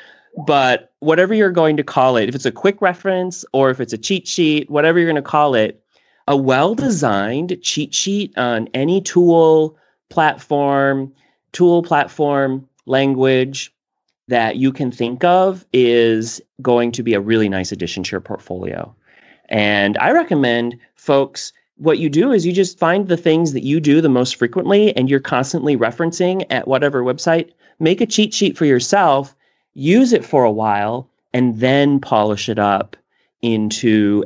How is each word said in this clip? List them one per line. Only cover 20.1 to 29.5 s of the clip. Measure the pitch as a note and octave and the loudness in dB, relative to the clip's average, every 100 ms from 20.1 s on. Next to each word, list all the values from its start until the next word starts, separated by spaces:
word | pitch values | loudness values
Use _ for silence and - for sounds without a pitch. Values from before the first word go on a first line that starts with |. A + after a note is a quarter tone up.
recommend | D4+ F#3+ D#3 B2+ A#2+ A#2+ A#2+ _ _ | 2 2 0 2 0 -2 -8 _ _
folks, | - C#3 C3+ - - _ _ _ | 0 0 0 -6 -16 _ _ _
what | D#3 D3+ | 0 0
you | D#3 | 0
do | D3 B3+ | 0 2
is | A3+ E3 | 2 0
you | |
just | F3+ F3+ - | 0 -2 0
find | E3 F#3 F#3+ | 0 0 0
the | E3+ | -2
things | F3 D#3+ E3+ | 2 2 0
that | C3 | -2
you | C3+ D#3 | -2 -2
do | D3 D3 | 2 2
the | D#3+ | 4
most | B2+ B2+ - | 2 0 -2
frequently | A#2+ F#3+ E3+ G3+ G#3+ - | -4 -2 0 2 2 0
and | C3 | 0
you're | C3+ | 0
constantly | - B2+ C3+ E3+ D3 C3 | 0 -4 -2 -4 -2 0
referencing | A2+ B2 E3+ E3+ F3+ F#3+ - | -2 -2 -6 -2 -2 -2 -4
at | B2+ - | -6 -2
whatever | C3 D3 C#3 | -2 0 -2
website, | B2 C3+ - E3 E3+ _ _ - | -4 -4 0 0 -2 _ _ -4
make | D#3+ F#3 | 0 0
a | A3+ | -2
cheat | - G#3+ | 0 -2
sheet | - G3 - | 0 -2 0
for | D3+ | 2
yourself | B2 - G3 F3 C#3 C#3 _ _ | 2 2 2 2 2 -2 _ _